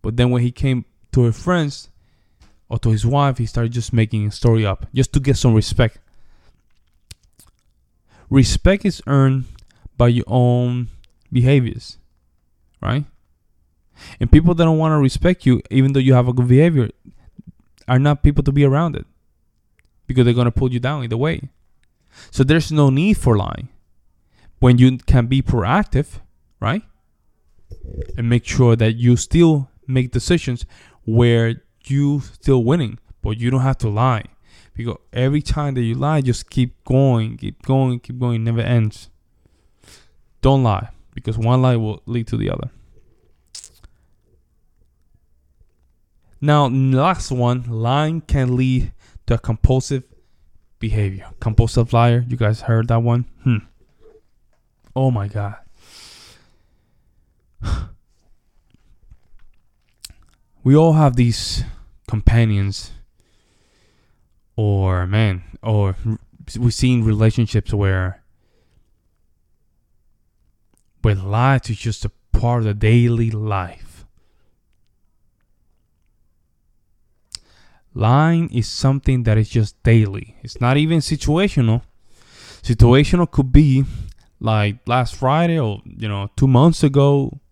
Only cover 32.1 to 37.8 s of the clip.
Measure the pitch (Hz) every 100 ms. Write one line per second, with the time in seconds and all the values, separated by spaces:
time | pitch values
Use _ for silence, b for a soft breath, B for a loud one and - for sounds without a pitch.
32.1 | 143 - - - 131 117 170 120 113 _
33.1 | - 107 110 117 131 131 127 113 104 127
34.1 | 113 - _ b b b - 117 - _
35.1 | 123 131 147 - 156 147 127 117 123 143
36.1 | 156 131 117 - - 120 - - 131 135
37.1 | 117 110 117 104 - - 135